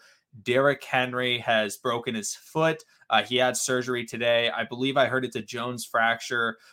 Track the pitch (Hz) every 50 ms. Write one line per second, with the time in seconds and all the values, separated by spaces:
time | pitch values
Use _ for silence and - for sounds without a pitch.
0 | - - _ _ _ _ - 113 101 - 120 135 135 143 139 135 - - - 131
1 | 127 127 123 123 123 123 120 117 113 - 117 110 107 104 - - - 127 117 120
2 | 120 - 117 110 101 - - - - - - 160 160 160 160 156 - _ _ _
3 | _ - 113 110 104 107 123 123 127 127 117 - - - 127 127 123 127 127 120
4 | 120 117 - 113 117 117 117 117 117 117 80 104 117 - 127 120 127 135 135 139
5 | 131 113 123 131 127 120 - 120 107 - - 120 117 123 123 120 113 - - 117
6 | 113 117 117 117 - - 127 120 117 117 110 - _ -